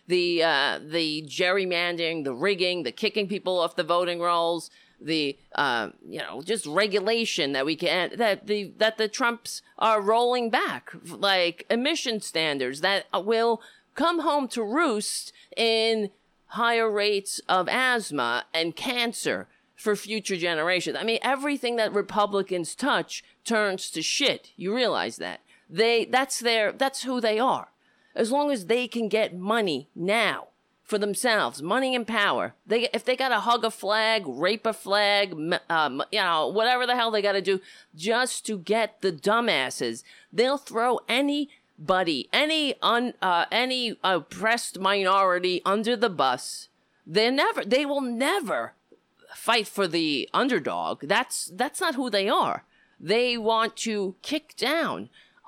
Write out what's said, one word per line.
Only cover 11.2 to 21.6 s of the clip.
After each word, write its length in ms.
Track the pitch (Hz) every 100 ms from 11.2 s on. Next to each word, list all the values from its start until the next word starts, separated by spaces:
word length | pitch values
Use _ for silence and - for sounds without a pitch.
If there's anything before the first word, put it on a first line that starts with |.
| 196 190 175 165 -
emission 520 | 233 269 330 262 214
standards 600 | - 165 160 139 127 139
that, 240 | 180 196 -
uh, 60 | 196
will 420 | 196 226 233 226 - - _
come 260 | - 320 349
home 280 | 311 294 262
to 160 | 240
roost 680 | 208 269 330 214 - - - - - -
in 540 | 226 226 226 220 202 - _ _ _
higher 420 | 190 233 233 226
rates 520 | 208 208 202 196 - -
of 180 | 185 175
asthma 800 | 240 254 240 196 147 120 120 -
and 220 | 165 165 156
cancer 720 | 254 247 240 - 151 95 95 _ _ -
for 200 | 214 208
future 420 | 202 220 - 185
generations. 580 | 175 165 165 180 165 131
I 60 |
mean, 160 | 214 226
everything 540 | 240 262 285 277